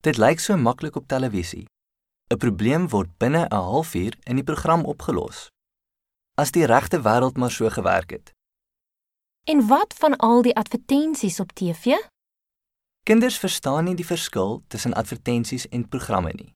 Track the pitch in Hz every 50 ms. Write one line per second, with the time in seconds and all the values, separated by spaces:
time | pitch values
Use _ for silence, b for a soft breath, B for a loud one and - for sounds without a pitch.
0 | - - 135 117 - 131 165 160 - - 208 170 120 117 127 - - 151 - -
1 | 131 - 135 131 131 123 104 92 82 - - 85 - - _ _ _ _ _ _
2 | _ _ _ _ _ _ 120 104 - 123 98 85 104 117 143 165 180 147 120 101
3 | 92 85 - _ - 127 147 165 170 - - 101 87 90 110 147 160 160 - -
4 | 90 107 - _ _ - 123 135 135 139 151 151 - 160 165 170 160 - 147 -
5 | - - - - - - - - - - _ _ _ _ _ _ _ _ _ _
6 | _ _ _ _ _ _ _ - 147 - - 175 160 120 113 135 135 - - 117
7 | - 107 110 123 123 - 135 139 127 120 - - 113 110 - - 92 90 92 90
8 | 90 - - - _ - _ _ _ _ _ _ _ _ _ _ _ _ _ _
9 | _ _ _ _ _ _ _ _ _ - 311 285 233 208 269 311 415 - - -
10 | - 311 277 254 - 220 240 240 240 247 - 220 208 - - 233 - - 269 285
11 | 302 320 311 - - 190 165 - 190 - _ - 190 170 165 - - 240 277 415
12 | 440 - _ _ _ _ _ _ _ _ _ _ _ _ _ _ _ _ _ _
13 | _ - 214 233 233 254 - - - 185 - - - 139 135 156 165 180 185 170
14 | 180 - 175 165 - - - 101 92 101 113 - - _ - 107 - 123 - -
15 | 107 - 120 - _ - 120 120 117 - 127 123 - - - 123 113 - - 127
16 | - - 107 92 87 80 - - - - _